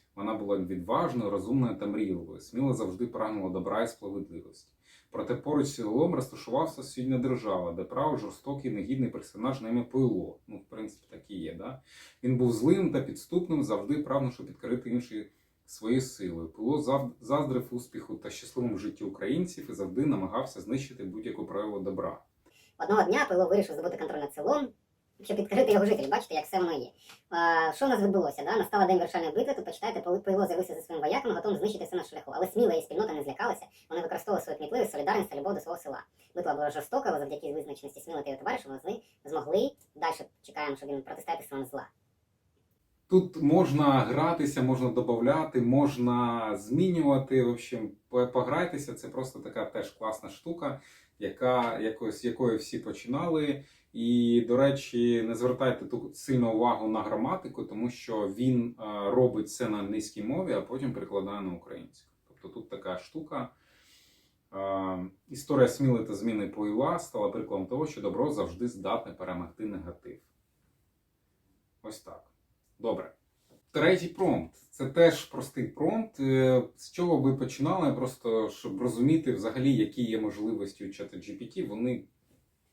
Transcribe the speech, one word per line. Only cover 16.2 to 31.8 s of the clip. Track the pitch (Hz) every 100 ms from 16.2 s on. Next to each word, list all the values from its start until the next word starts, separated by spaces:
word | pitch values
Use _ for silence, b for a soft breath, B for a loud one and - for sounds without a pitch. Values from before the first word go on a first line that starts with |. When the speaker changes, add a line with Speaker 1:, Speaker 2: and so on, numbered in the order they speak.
| 92 85 82
Speaker 1:
Пуйло | - 117 147
зав-, | 123 139 123 -
заздрив | 110 147 135 127 -
успіху | 123 - 110 - -
та | -
щасливому | - - 131 120 98
житті | 104 -
українців | 98 - 104 151 180 - -
і |
завжди | 98 92 101 147
намагався | 104 92 113 - -
знищити | 101 131 - -
будь-яку | 95 107 - - -
прояву | 98 107 101
добра". | 95 92 90 - _ _ b b b -
Speaker 2:
Одного | - 214
дня | - 254 277
Пуйло | 180 170
вирішив | 202 175 147
здобути | 175 -
контроль | 156 214
над | 143
селом, | - 269 294 262 - _ _ _ _ -
щоб | 202
підкорити | 202 196 247
його | 202 202
жителів. | 220 269
Бачите, | 233 - 160
як | -
все | 190
воно | 175
є. | 147 - B B B -
А, | 170 170 165 160
що | - 269
в |
нас | 233
відбулося, | 202 190 151 160
да? | - 415
Настала | 185 208 180
день | 185
вирішальної | 175 180 165
битви, | 170 -
тут | - -
почитайте, | - 226 -
Пал-, | 175 190
Пайло | - 196 185
з'явився | 175 185 -
зі |
своїм | - 165
вояками, | 151 247 247 -
готовим | 214 196
знищити | 208 -